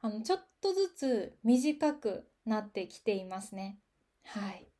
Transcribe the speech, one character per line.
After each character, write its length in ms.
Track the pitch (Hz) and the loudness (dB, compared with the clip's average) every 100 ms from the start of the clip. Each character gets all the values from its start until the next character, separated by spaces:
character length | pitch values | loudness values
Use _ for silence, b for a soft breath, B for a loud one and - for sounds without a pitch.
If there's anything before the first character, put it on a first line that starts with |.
あ 80 | 233 | -4
の、 120 | 214 | -4
ち 120 | 226 | -2
ょ 20 | 381 | -2
っ 20 | - _ | -2 _
と 100 | 392 | -2
ず 220 | 381 381 | 2 0
つ 440 | - 269 240 185 - | 0 0 0 0 -4
短 500 | 226 247 285 302 302 | 4 6 6 4 2
く 320 | 294 220 185 - _ - | 2 -4 -4 -10 _ -4
な 140 | 220 | -4
っ 100 | 208 | -2
て 180 | 208 185 | -8 -8
き 120 | - | -6
て 140 | - 196 | -2 0
い 100 | 185 | -2
ま 160 | 185 | -10
す 120 | 196 | -10
ね。 260 | 196 196 202 _ _ _ _ | -10 -10 -12 _ _ _ _
は 280 | - 220 202 | -12 -8 -8
い。 160 | 180 - _ | -8 -16 _